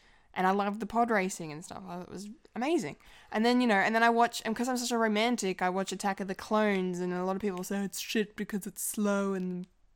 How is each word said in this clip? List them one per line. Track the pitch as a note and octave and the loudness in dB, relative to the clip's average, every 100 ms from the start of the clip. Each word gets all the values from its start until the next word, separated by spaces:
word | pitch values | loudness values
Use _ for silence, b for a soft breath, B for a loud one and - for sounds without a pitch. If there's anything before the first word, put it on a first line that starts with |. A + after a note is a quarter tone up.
| b b b - | b b b 0
And | F#3 | 2
I | |
loved | G3+ G3+ G3+ | 2 0 -2
the | G#3 | -2
pod | A3 A#3 | 0 2
racing | G#3+ F#3 - D#3+ | 2 0 -4 -8
and | D3+ | -10
stuff. | F3+ - F#3+ | -12 -14 -12
I | |
thought | F3 | -12
it | F3 | -12
was | F3 G#3 A3+ - - | -12 -12 -16 -14 -4
amazing. | B3+ E4 D3+ - B B B | 0 0 0 -8 B B B
And | G#3+ A3+ | 2 4
then, | B3 | 6
you | B3 | 6
know, | G3 | 4
and | F3+ | 4
then | A3+ | 4
I | A#3 | 4
watch, | A#3 A#3 - | 6 4 2
and | - A3 | -4 -2
'cause | B3 | -2
I'm | B3+ | -2
such | A#3+ | -2
a | A#3 | 2
romantic, | A3+ G#3 A3+ A#3+ F#3+ F#3 | 2 4 2 2 -2 0
I | F#3 | 0
watch | F#3 F#3+ | 0 -2
Attack | F#3+ G3+ F#3+ | -2 -2 -2
of | F#3+ | -6
the | |
Clones, | F#3 - G#3+ G#3+ G3 F#3 F3 | -8 -2 2 4 2 0 -2
and | F3+ | -2
a | F3+ | -2
lot | F#3 G3 | -2 -2
of | |
people | G#3 F3+ | -4 -4
say | F#3 G3 | -4 -4
it's | G3 - | -4 -6
shit | - A3+ G#3 | -4 -2 -2
because | - G3+ G#3 G3 | -4 -6 -6 -8
it's | - | -8
slow | - - G#3 G3+ G3 | -6 -2 0 0 0
and | F#3+ F#3 F3+ F3+ _ _ | -2 -4 -6 -10 _ _